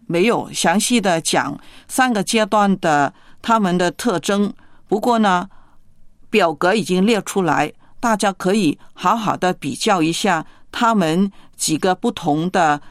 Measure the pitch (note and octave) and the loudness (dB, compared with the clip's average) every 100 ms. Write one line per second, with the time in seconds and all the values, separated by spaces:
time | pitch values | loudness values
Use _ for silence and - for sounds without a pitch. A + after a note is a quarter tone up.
0 | - E3+ A3+ F3+ F#2+ - F3 G3 - A#3+ | -4 0 2 0 -4 -2 0 0 2 0
1 | G3 E3 - D#3 B2+ - - - - - | 2 -2 0 -2 -2 -8 -16 -20 -6 0
2 | B3+ G#3+ F#3 A3+ G#3 G#3+ G3+ F#3+ E3+ D3 | 0 0 0 0 2 2 2 2 2 2
3 | E3+ - - - - A3+ F#3+ F3+ F3 - | 0 -4 -20 -10 -2 0 2 0 0 -2
4 | B3 F3 - G3+ G3+ - - - - G#3+ | -2 -2 0 0 -2 -6 -20 -20 -6 -2
5 | A#3+ A3+ G#3 F3+ F#3+ - - - - - | 0 2 2 0 -2 -14 -20 -20 -20 -20
6 | - - - - E3+ D3+ F3 G#3+ D3 F#3 | -20 -20 -2 2 2 2 0 0 0 2
7 | G#3 G#3+ - G3+ E3+ C#3 D3+ - - - | 2 0 -2 -2 0 0 -2 -8 -20 -6
8 | A#3+ G#3 G3+ F#3 F#3 G#3+ D#3+ - - - | -2 0 -2 -2 0 2 0 -2 -10 -4
9 | F3+ A3+ G3 C3+ F3+ F3+ - C#3+ G#3+ F#3 | -2 0 -2 -2 -2 -4 -6 -4 0 0
10 | D#3+ E3 G3+ E3 - - - - A#3 A3 | 0 0 0 -2 -4 -16 -16 -2 0 2
11 | D#3+ E3+ G3 - - - - D#3 F#3+ F#3 | 2 0 -2 -4 -20 -8 -4 0 0 0
12 | A#3+ - E3 D3+ F3 F#3+ D#3+ D3 - | -4 -4 -2 -2 0 0 0 0 -6